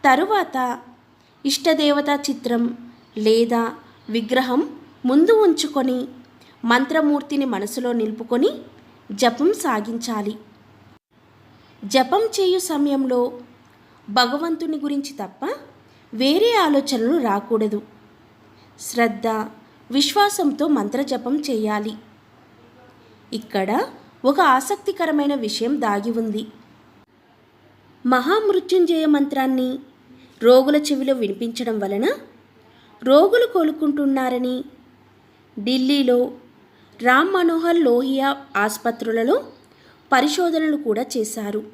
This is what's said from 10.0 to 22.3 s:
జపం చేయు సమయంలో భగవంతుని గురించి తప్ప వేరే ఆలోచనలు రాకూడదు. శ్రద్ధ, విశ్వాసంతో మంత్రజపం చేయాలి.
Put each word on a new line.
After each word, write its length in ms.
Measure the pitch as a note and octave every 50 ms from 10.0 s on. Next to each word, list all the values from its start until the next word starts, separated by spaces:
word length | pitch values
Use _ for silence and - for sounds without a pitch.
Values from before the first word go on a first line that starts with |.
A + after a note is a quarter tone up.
| - B3 A3+ G#3+ G3+ G#3 A3 A3 - - - - _ _ - - - - - _ _ _ _ _ _ _ _ _ _ - - _ - _ - _ -
జపం 360 | G3 G#3 C4+ B3+ B3+ E4+ G4+
చేయు 380 | A4+ A4 A4 - G4 F#4 F4+ F#4
సమయంలో 800 | F4 - D#4+ C#4+ C#4+ C#4+ C#4 C4+ C4+ B3+ B3 B3 A#3+ B3 - - - - - _ _ _ _ _ _ _ _ _ _ -
భగవంతుని 680 | G3+ B3 B3 A#3+ C4 D4 D#4+ E4+ E4 D#4 E4 D#4 D#4 D4
గురించి 340 | C4+ D4 C#4+ C#4 C#4 - - -
తప్ప 340 | G3+ F#3 - - C4+ E4+ C5 C#5+ - - - - _ _ _ - _ _ -
వేరే 400 | A3 B3+ C#4 D4+ F#4+ G#4+ A#4 A#4
ఆలోచనలు 680 | G#4+ F4+ D#4 D4 C#4 C#4 C#4+ C4+ A#3 A3+ A#3 D#4+ E4+
రాకూడదు. 600 | B3+ A3+ G3 G#3 G#3 - A3+ A3 A3 G#3+ G#3 G#3 - - - - - - - _ - _ _ _ - - - - - - _ -
శ్రద్ధ, 460 | - - - A#3+ A#3 A3+ G#3 G3 - A3+ A3 A3 G#3+ - - - - - _ _ - _
విశ్వాసంతో 760 | A#3 C#4 C#4 C#4+ - G#4 G4+ G#4 G4+ - F4+ D4 C#4 - C#4+ D4
మంత్రజపం 720 | D4+ B3 G3+ G#3 G3+ B3 C#4+ C#4 - - - B3 C#4 D4+
చేయాలి. 520 | D4 - B3+ A3 G#3+ G#3+ G#3+ G#3 G#3 A3 G#3+ - - - - _ _ _